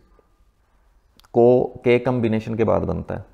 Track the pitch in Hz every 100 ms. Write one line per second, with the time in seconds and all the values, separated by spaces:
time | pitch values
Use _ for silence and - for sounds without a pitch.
0 | _ _ _ _ _ _ _ _ _ _
1 | _ _ _ 120 120 123 - - 123 120
2 | 131 127 113 110 110 110 107 92 87 85
3 | 87 92 -